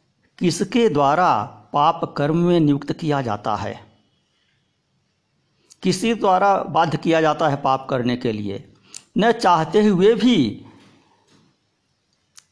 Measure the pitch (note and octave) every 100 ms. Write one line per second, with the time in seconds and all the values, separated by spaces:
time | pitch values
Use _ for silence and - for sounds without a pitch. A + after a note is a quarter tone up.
0 | _ _ _ - F3 - G#3+ A#3+ A3+ D3
1 | C#3 D#3 F3+ A2+ G#2 - - C#3+ D3+ E3
2 | E3 - D3 E3 F3 F3 D3 C#3+ - D#3+
3 | D#3 C#3 A#2+ G#2 A#2+ G2+ G#2+ G#2+ - _
4 | _ _ _ _ _ _ _ _ _ _
5 | _ _ _ _ _ _ _ _ F#3 F#3
6 | A#3 A3 G3+ F#3 G3+ G3 - D3+ E3 D3+
7 | F3 D#3+ D#3 D3+ D#3 C#3+ C#3 C3+ C3+ C3
8 | A#2+ B2 B2 G#2+ G2+ G2 - _ _ -
9 | _ - A3+ A3+ G3 E3+ D#3+ G#3 G#3+ F3+
10 | G3+ A#3 B3 G#3+ A2+ - - - _ _
11 | _ _ _ _ _ _ _ _ _ _
12 | _ _ _ _ _